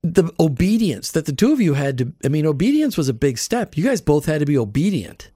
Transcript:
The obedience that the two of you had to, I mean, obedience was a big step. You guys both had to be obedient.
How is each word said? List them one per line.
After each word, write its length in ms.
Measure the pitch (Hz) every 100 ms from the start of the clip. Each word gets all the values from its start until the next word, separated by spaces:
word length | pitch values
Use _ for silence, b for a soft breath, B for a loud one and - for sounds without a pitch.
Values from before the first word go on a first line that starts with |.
The 300 | 170 175 165 -
obedience 720 | 165 131 180 220 214 107 -
that 160 | 160 151
the 40 |
two 220 | 139 226
of 80 | 302
you 140 | 185 143
had 240 | 143 131
to, 120 | 127 - 131
I 20 |
mean, 180 | 151 151
obedience 520 | 143 214 294 302 202
was 100 | 135
a 60 |
big 240 | 113 143 120
step. 400 | - 240 220 -
You 60 |
guys 180 | 208 233
both 240 | - 147 143
had 140 | 151
to 60 | 147
be 100 | 143
obedient. 720 | 107 113 180 175 87 - -